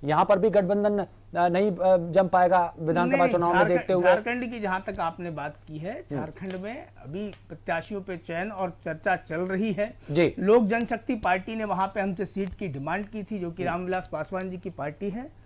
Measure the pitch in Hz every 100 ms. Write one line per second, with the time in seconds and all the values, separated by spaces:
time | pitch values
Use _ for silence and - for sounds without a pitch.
0 | 139 151 196 196 208 196 180 202 208 208
1 | 180 - - 170 175 175 208 175 185 185
2 | 170 170 185 185 180 185 170 - 160 170
3 | 175 269 240 180 170 180 202 175 - 185
4 | 180 180 214 247 247 233 202 185 190 196
5 | 165 165 175 151 147 - - 151 170 285
6 | - 143 - - 190 185 202 262 - -
7 | 131 180 208 - - 165 - 165 - 202
8 | 190 180 - 170 196 190 185 - 175 160
9 | 202 180 - 160 185 190 220 185 208 -
10 | - 151 165 - 185 233 208 233 233 226
11 | - 233 190 185 185 226 214 180 190 214
12 | 196 180 190 196 196 - 196 135 143 185
13 | 208 220 185 208 175 170 175 175 180 185
14 | - 156 156 185 185 185 180 165 143 156
15 | 202 208 277 -